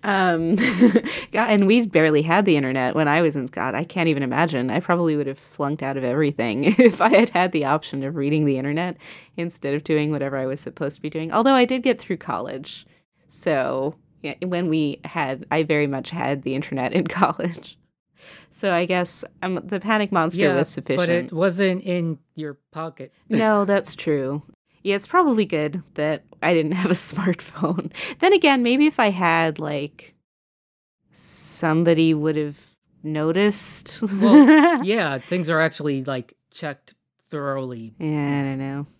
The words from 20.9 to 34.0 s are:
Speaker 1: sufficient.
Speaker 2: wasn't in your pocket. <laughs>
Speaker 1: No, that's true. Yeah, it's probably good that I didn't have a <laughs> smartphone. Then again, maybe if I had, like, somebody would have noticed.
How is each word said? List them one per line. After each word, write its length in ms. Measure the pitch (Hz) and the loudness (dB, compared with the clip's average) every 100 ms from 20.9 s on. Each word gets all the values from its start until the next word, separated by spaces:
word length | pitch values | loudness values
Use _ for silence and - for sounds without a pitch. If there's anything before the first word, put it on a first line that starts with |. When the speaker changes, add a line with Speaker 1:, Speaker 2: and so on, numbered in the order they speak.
| 135 | -2
Speaker 1:
sufficient. 340 | 175 170 131 | 2 0 -2
Speaker 2:
wasn't 500 | 160 190 180 196 185 | 0 0 2 0 0
in 360 | 196 175 165 151 _ - | -4 -4 -4 -6 _ -12
your 180 | 151 143 _ | -12 -12 _
pocket. 420 | 160 160 139 131 _ | -12 -12 -12 -20 _
<laughs> 80 | _ | _
Speaker 1:
No, 360 | 220 220 208 | 0 2 2
that's 300 | 202 202 202 - | 2 0 -2 -8
true. 460 | - 147 131 147 - _ _ _ | -2 -2 -2 -6 -10 _ _ _
Yeah, 140 | 190 202 | -4 -4
it's 100 | - | 0
probably 380 | 359 330 226 | 2 4 2
good 380 | 208 160 151 175 - | 0 0 -2 -6 -12
that 300 | - 151 151 _ - | -4 -4 -4 _ -4
I 120 | 160 | 2
didn't 180 | 175 156 | 2 2
have 180 | 180 190 | -2 0
a 40 | |
<laughs> 0 | |
smartphone. 1000 | 180 - 147 180 175 - - 180 170 160 - - - | -2 -2 -4 -2 -4 -8 -6 -4 -2 -6 -10 -14 0
Then 140 | 359 | 4
again, 300 | 392 302 269 | 4 4 2
maybe 240 | 240 262 302 | 2 4 2
if 120 | - | 4
I 120 | 220 | 0
had, 480 | 185 175 165 165 156 | 2 2 2 0 -2
like, 560 | 151 147 151 - - _ _ _ _ _ _ _ _ _ _ | -6 -6 -8 -14 -20 _ _ _ _ _ _ _ _ _ _
somebody 1000 | - - - - - 165 156 170 160 165 | -20 -20 -18 -18 -6 -2 2 2 4 4
would 220 | 156 151 156 | 2 0 -2
have 220 | 147 147 _ _ _ _ | -4 -8 _ _ _ _
noticed. 1000 | 156 156 156 170 208 202 - - - - | -8 -4 -2 2 0 0 -6 -8 -10 -6